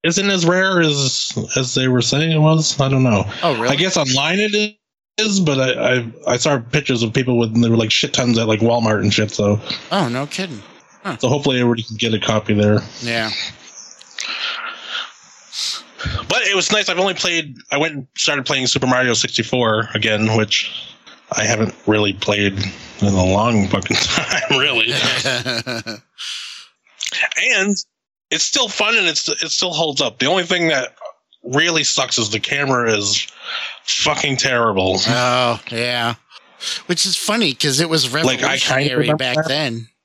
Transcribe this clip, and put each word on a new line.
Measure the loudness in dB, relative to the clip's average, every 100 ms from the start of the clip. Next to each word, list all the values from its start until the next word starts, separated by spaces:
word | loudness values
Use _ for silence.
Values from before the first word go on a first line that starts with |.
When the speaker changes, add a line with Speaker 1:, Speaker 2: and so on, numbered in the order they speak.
Speaker 1:
isn't | 0 0 0
as | 2 2
rare | 4 4 4
as, | 2 2 0 -2 -4 -6 -4 -2
as | -2 0
they | 2
were | 2
saying | 2 0 2
it | 4
was. | 4 4 2 0
I | 2
don't | 4
know. | 4 4 0 -2
Speaker 2:
Oh, | -2 0
really? | 0
Speaker 1:
I | 0
guess | 0 0
online | 0 0 0 0
it | 0 0 -2 -6 _ _ _ -4
is, | 0 2
but | 2 2
I, | 0 0 0 0
I, | -2 -6 -2
I | 0
saw | 2 0
pictures | 0 -2 0 0
of | 2
people | 0 2 2
with, | 2
and | 2
there | 4
were, | 4
like, | 2
shit | 0 -2
tons | 0 2 2
at, | 2
like, | 2
Walmart | 4 4 2 2
and | 2
shit, | 2 0
so. | 0 2 2 -2 -10 -2
Speaker 2:
Oh, | 0 0
no | -2 -6
kidding. | -8 -8 -10 -16 -20 _ -12
Huh. | -10 -2
Speaker 1:
So | 0
hopefully | 2 2 2
everybody | 2 2
can | -2 -4
get | 0
a | 0
copy | 2 0 2
there. | 4 4 4 0 -8
Speaker 2:
Yeah. | -4 -2 -2 -4 -8 -12 -20 -20 -20 -20 -18 -12 -10 -8 -8 -8 -12 -14 -12 -10 -10 -16 -20 -20 -12 -8 -6 -8 -12 -10 -6 -6 -2
Speaker 1:
But | 0 2
it | 0
was | 2
nice. | 0 0
I've | 0
only | 0
played, | 0 -2 -2 -4 -14 -4
I | -2
went | -2 -4
and | -12 -4
started | -2 -2 -2
playing | -2 0
Super | 0 2
Mario | 2 2
sixty-four | 2 0 -4 -2 2 2 2 -2
again, | -2 0 2 2 2
which | 2 -2 -4 -10 -16 -20 -20 -20 _
I | -4 -2
haven't | 0 -2 -2 0
really | 2 2
played | -2 -2 0 0 -2 -6 -8 -18 -2
in | 0
a | 4 4
long | 4 4 2 2
fucking | 0 -2 -2
<laughs> |
time, | -2 -2 -2 -4 0 0
really. | 2 2 0
Speaker 2:
<laughs> | 0 -2 -2 -2 -2 -4 -6 -6 -8 -8 -14 _ -16 -12 -12 -14 -18 -20 _ _ _ -8 -4 -4 -2
Speaker 1:
And | 0 0 0 -2 -6 _ _ _ _
it's | -4
still | -2 -2 -2
fun | -2 0 0
and | 0
it's, | -2 -4
it | -6 -4
still | -2 -2
holds | -2 -2 0
up. | -4 -2
The | 0
only | 0
thing | 0 0 2
that | 0 -2 _ -18 -18 _ _
really | -2 0 2 2
sucks | 0 -2 -2 -2
is | -2
the | -4
camera | -4 -2 0 2 2
is | 2 0 -2 -4 -12 -10 -8 -10 -12
fucking | -6 -2 0 0 0 0
terrible. | 0 2 2 2 2 0 2
Speaker 2:
Oh, | 2 2 2 2 0 -6
yeah. | -4 -2 -2 -2 -4 _ -20 _ _ -10 -8 -4
Which | -2 0
is | -2
funny | -2 0 0
'cause | 0 0 0
it | 2
was | 2 0
Speaker 1:
Like, | 0 0 2
I | 0 0
kinda | 2 2 2 2
Speaker 2:
revolutionary |
Speaker 1:
remember | 0 0
Speaker 2:
back | 0 0
Speaker 1:
that. | 0
Speaker 2:
then. | -2 -2 -4 -10 _